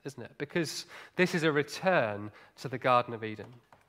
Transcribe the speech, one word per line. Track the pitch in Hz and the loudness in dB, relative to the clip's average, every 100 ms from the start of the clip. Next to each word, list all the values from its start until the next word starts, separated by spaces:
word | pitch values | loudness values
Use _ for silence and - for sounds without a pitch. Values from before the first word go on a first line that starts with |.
| 143 | -14
Isn't | 127 | -12
it? | 107 - | -16 -10
Because | 147 175 156 - - - - - | -4 -2 -2 -4 -12 -16 -12 0
this | 180 175 | 2 4
is | |
a | 156 | 2
return | 147 143 - 190 175 113 101 104 - - - | 2 0 0 2 2 2 -2 -8 -14 -20 -14
to | 135 | -8
the | 120 | -2
Garden | 131 123 120 | 4 4 4
of | 113 | -4
Eden. | 110 107 113 120 _ - | -6 -8 -12 -16 _ -20